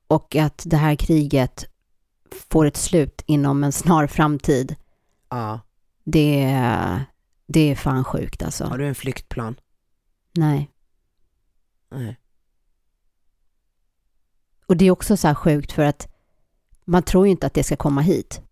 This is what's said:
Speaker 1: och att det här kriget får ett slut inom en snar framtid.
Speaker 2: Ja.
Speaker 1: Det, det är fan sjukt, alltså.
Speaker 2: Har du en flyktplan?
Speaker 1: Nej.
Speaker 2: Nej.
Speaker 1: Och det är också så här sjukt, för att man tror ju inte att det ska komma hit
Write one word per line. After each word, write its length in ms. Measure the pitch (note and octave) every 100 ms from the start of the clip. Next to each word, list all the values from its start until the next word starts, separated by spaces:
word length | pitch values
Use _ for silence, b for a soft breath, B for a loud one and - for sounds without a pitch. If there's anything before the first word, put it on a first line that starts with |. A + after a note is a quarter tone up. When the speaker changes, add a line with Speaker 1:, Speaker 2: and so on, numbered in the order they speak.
| _
Speaker 1:
och 280 | D#3 - -
att 280 | D3+ - E3
det 120 | D#3
här 180 | D#3 D3
kriget 720 | - D#3+ C#3+ C#3 B2+ - - _ _ _ _ _ _ - -
får 160 | D#3+ D3+
ett 120 | -
slut 440 | - F3 C#3 - -
inom 380 | D3 C#3 C#3
en 80 | C#3+
snar 360 | - D#3+ E3 D3
framtid. 680 | - D3+ D3 - C#3 C3 D3+ - _ _ _ _
Speaker 2:
Ja. 300 | B2 A2 A2 - _ _ _
Speaker 1:
Det, 420 | - D#3 D3+ C#3+ C3+ C3+ A#2+ F2+ F2+ F2+ C3+ _ _ _ _
det 240 | D#3+ D3+
är 40 | C3+
fan 280 | - C3
sjukt, 400 | C#3 - - -
alltså. 200 | - -
Speaker 2:
Har 140 | C3 B2
du 100 | C#3+
en 80 | C3
flyktplan? 600 | C3+ B2+ - - A2+ A2+ _ _ _ _ _ _ _ -
Speaker 1:
Nej. 320 | D#3 C#3+ C#3+ _ _ _ _ _ _ _ _ _ _ _ _
Speaker 2:
Nej. 260 | C#3 A#2 A#2+ _ _ _ _ _ _ _ _ _ _ _ _ _ _ _ _ _ _ _ _ _ _ _ _ _
Speaker 1:
Och 120 | F3+
det 80 | F#3
är 60 |
också 260 | F#3 - G#3
så 100 | E3
här 80 | D3
sjukt, 360 | - D3 C#3+
för 120 | -
att 240 | D3 - - - _ _ _ _ _ _ -
man 180 | F3
tror 220 | - F#3 G3
ju 60 |
inte 160 | F3+ C#3
att 60 |
det 100 | -
ska 120 | C#3 D3
komma 260 | D3+ C#3
hit 400 | D#3+ E3+ - - -